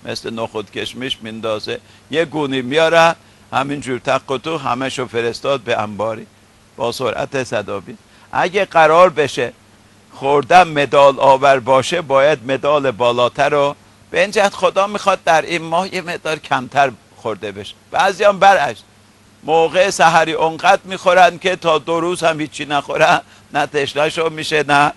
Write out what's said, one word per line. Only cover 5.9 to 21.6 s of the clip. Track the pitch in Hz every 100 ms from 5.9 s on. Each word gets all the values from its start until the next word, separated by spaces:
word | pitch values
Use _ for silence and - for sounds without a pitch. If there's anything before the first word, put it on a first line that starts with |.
| 101 107 110 - _ _ _ _ -
با | 117
سرعت | 117 127 - 135 135
صد | 127 113 98
و | 101
بیست. | - 123 _ _ _
اگه | 127 175 185
قرار | 220 170 156 160 185
بشه | 147 143 - 123 - _ _ _ _ _
خوردن | - 135 143 - 175 170
مدال | 151 139 143 139 135
آور | 135 135 139 139
باشه، | 117 131 123 175
باید | 156 135 139 151 113
مدال | 135 143 151 135
بالاتر | 107 120 120 120 - 143
رو | 147 143 143 _ _ _
به | 170
این | 190
جهت | 208 202
خدا | - 185 165 202
می‌خواد | 202 196 190
در | - 165
این | - 170
ماه | 165 165 190
یه | 180
مقدار | 175 165 160 156
کمتر | - 135 120 135 139 110 _ _
خورده | 117 104 104
بشه. | 98 98 - _
بعضی | 135 185 180
هم | 202 196
برعکس، | 190 190 139 110 _ _ _ _ _ _
موقع | - 160 165 165 196
سحری | 185 170 170 160
اونقدر | 160 160 160 160 196
می‌خورن | 180 185 190 180 175 175
که | 185
تا | 180